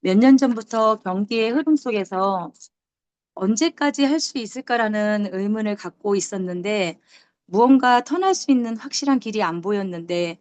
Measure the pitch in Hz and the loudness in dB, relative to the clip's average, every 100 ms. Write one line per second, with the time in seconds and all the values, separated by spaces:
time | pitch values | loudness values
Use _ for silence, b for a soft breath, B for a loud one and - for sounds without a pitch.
0 | - 190 254 269 269 226 220 226 220 220 | 2 4 8 6 6 -2 -4 0 2 0
1 | 196 185 208 226 220 247 311 302 254 214 | -4 -6 -4 -2 0 0 0 0 0 -4
2 | 190 190 196 190 165 _ - _ _ _ | -4 -2 0 -2 -6 _ -20 _ _ _
3 | _ _ _ - 190 214 330 - 294 277 | _ _ _ -6 -2 0 -2 0 -4 0
4 | 277 311 - 277 220 254 262 240 220 214 | 0 0 -4 -8 -10 -10 -4 -2 -2 -2
5 | 208 214 202 185 202 214 214 202 175 - | -2 -2 -4 -4 -4 -4 -4 -6 -10 -8
6 | 208 202 - 196 185 180 185 214 180 - | -2 -2 -2 -6 -6 -6 -4 -4 -4 -6
7 | b b b _ _ 180 247 269 254 247 | b b b _ _ 2 6 6 6 2
8 | 240 339 381 370 - 262 233 226 269 - | 2 -2 0 0 2 0 0 -6 -8 -6
9 | 285 262 220 214 185 170 175 208 196 175 | 0 0 0 -2 -2 -2 -2 -2 -4 -8
10 | 170 175 175 165 | -6 -4 -4 -6